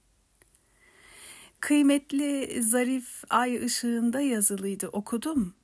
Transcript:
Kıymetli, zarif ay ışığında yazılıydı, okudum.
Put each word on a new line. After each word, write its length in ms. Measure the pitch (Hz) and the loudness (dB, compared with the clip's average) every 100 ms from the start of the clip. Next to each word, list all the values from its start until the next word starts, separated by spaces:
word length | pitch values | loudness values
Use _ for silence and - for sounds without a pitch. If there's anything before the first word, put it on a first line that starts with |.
| _ _ _ _ _ _ _ _ _ _ - - - - - _ | _ _ _ _ _ _ _ _ _ _ -20 -20 -20 -20 -20 _
Kıymetli, 1040 | - 294 285 285 - 277 285 277 - 254 | 2 6 6 4 2 -2 -2 -2 -4 -2
zarif 600 | 226 247 247 262 - - - | 0 2 0 -2 -6 -10 0
ay 360 | 226 247 240 240 | 0 2 0 -2
ışığında 560 | - 240 233 240 262 | -2 -2 0 0 0
yazılıydı, 680 | 277 220 202 196 196 196 185 | 0 2 0 0 -4 -6 -6
okudum. 680 | 208 - 226 302 294 180 - | -6 -4 -4 -2 -2 -4 -6